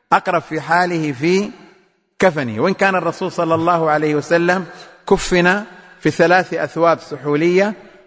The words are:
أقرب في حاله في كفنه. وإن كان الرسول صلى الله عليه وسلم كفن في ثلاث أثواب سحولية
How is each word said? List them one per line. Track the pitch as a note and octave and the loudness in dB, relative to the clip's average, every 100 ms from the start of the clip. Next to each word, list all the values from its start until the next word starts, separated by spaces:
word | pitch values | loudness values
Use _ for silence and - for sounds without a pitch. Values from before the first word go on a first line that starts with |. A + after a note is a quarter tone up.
| _ | _
أقرب | F#3+ F#3+ F3 | 0 0 -2
في | - D#3+ | -2 -8
حاله | C#3+ E3+ F3+ E3+ D3+ | -2 0 0 -2 -4
في | B2 D#3+ F#3+ G#3 - - _ _ _ _ - | -2 0 0 -2 -8 -20 _ _ _ _ 0
كفنه. | F#3+ D3+ B2 G#2+ | 0 0 -4 -2
وإن | E3+ | -2
كان | F#3 G3 F#3 | 0 0 0
الرسول | E3+ E3 F#3 | -4 -4 -6
صلى | - E3 E3 | -4 0 0
الله | E3 E3+ D#3+ | 2 0 0
عليه | D3+ D3+ D3 | 0 0 -2
وسلم | C#3 E3+ F3 F#3 E3 - - - - | 0 0 2 -2 -4 -14 -20 -18 0
كفن | F#3+ - F3+ F3 G3+ G#3+ - - - | 0 2 2 2 0 -4 -16 -20 -6
في | D#3 | -4
ثلاث | D3 E3+ F3+ F3 | 2 4 4 2
أثواب | E3 D3+ D#3+ E3+ D#3 | -4 -6 0 2 2
سحولية | - C#3 D3 D3 E3+ F3+ G3+ G#3 - - | -4 -10 -4 0 2 2 0 -4 -14 -20